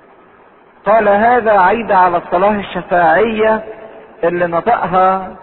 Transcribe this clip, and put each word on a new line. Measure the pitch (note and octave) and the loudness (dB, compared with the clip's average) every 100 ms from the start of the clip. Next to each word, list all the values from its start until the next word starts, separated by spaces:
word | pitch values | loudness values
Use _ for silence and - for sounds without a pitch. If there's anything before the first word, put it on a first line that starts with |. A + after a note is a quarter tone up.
| _ - - _ _ _ _ _ G3 | _ -20 -20 _ _ _ _ _ 0
قال | A3+ G#3 | 2 2
هذا | G3+ A3+ B3 A3 G3+ | 2 2 2 2 2
عيد | F3+ A3+ G3+ | 2 0 0
على | F#3+ F3+ F3 | 2 2 0
الصلاة | - F3 G3 G#3 | -2 0 0 -2
الشفاعية | F#3 F#3 - F3 E3+ E3+ A3+ G#3+ A3 A3 - - - - - - | -6 -10 -4 0 2 2 0 0 -2 -2 -6 -16 -20 -20 -20 -6
اللي | E3+ F3 F3 | -4 -2 -2
نطقها | E3+ F#3+ A#3+ F3 F#3 F#3 F#3+ F#3+ - | -2 -2 -2 -2 0 0 0 -6 -10